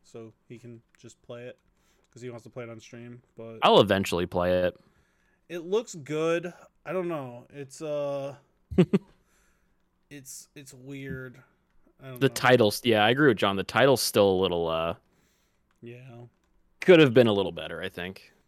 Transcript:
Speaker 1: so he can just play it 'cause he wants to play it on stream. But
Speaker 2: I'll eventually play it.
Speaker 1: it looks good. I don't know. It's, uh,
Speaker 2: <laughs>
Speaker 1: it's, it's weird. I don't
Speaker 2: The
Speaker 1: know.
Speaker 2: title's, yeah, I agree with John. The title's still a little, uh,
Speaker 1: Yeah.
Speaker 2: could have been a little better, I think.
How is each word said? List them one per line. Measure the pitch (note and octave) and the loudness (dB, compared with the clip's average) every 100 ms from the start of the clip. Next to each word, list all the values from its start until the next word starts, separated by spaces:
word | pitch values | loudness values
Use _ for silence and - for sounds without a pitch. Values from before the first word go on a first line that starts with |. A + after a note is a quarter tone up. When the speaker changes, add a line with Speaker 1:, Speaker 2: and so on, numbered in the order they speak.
Speaker 1:
so | _ A#2+ A2+ _ _ | _ -20 -20 _ _
he | A#2+ | -20
can | A#2+ A#2 _ _ | -20 -20 _ _
just | A2+ _ | -20 _
play | - A#2+ | -20 -16
it | B2 - _ _ _ _ _ | -16 -20 _ _ _ _ _
'cause | - | -18
he | B2 | -16
wants | A#2 | -16
to | A#2 | -18
play | B2+ | -16
it | A#2 | -16
on | A2 | -16
stream. | - A#2+ A#2+ A#2+ _ - | -18 -20 -20 -20 _ -18
But | A2+ A2+ | -18 2
Speaker 2:
I'll | E3+ G#3+ | 4 6
eventually | G#2 G2 F#2+ F2 F2 | 6 2 0 -2 -2
play | F2+ F2+ F2+ | 0 2 2
it. | F2+ - _ _ _ _ _ _ _ | 0 -4 _ _ _ _ _ _ _
Speaker 1:
it | F3 | -14
looks | E3+ G#3 A#3 E3+ | -4 -6 -6 -16
good. | C3 D3+ D#3+ E3+ F3 E3+ - _ - | -8 -6 -2 -4 -6 -18 -20 _ -8
I | |
don't | F#3 F3 | -6 -6
know. | D#3+ B2+ A#2+ - | -8 -10 -16 -20
It's, | C#3+ C3+ - | -18 -18 -14
uh, | D#3 D3 C#3+ C#3+ C#3 C3 _ _ _ - | -8 -6 -6 -8 -10 -16 _ _ _ -2
Speaker 2:
<laughs> | E3 G3+ _ _ _ _ _ _ _ _ _ _ _ | 0 -2 _ _ _ _ _ _ _ _ _ _ _
Speaker 1:
it's, | C#3+ C3 - - - | -20 -20 -20 -20 -20
it's | C3+ | -20
weird. | C3 C3 C#3 C3+ C3 B2+ B2 _ _ _ _ _ _ | -20 -16 -14 -12 -12 -14 -20 _ _ _ _ _ _
I | C3+ | -20
don't | B2+ | -4
Speaker 2:
The | C3 | -2
Speaker 1:
know. | |
Speaker 2:
title's, | - B2+ B2+ G#2+ - | 0 4 6 4 2
yeah, | A#2+ G#2+ G#2+ | 0 2 2
I | |
agree | C3 D3+ | 4 2
with | G#2 | 4
John. | G#2 G2 | 0 -2
The | |
title's | F#2+ A2+ C3+ B2 | -2 2 2 2
still | - A2+ G2+ | 0 4 4
a | F#2 | 4
little, | F#2 E2+ E2 | 0 0 -2
uh, | D#2+ E2 - _ _ _ _ _ _ _ _ | -4 -4 -8 _ _ _ _ _ _ _ _
Speaker 1:
Yeah. | A#2 A#2+ C3 A#2 A#2+ _ _ _ _ _ | -20 -20 -20 -20 -20 _ _ _ _ _
Speaker 2:
could | - E3+ | 6 8
have | D3 | 8
been | A#2 A#2 | 6 4
a | |
little | G2+ F2+ | 2 -2
better, | E2+ D#2+ E2 | -6 -12 -10
I | F#2 | -12
think. | - F2+ F#2+ - _ | -10 -14 -14 -20 _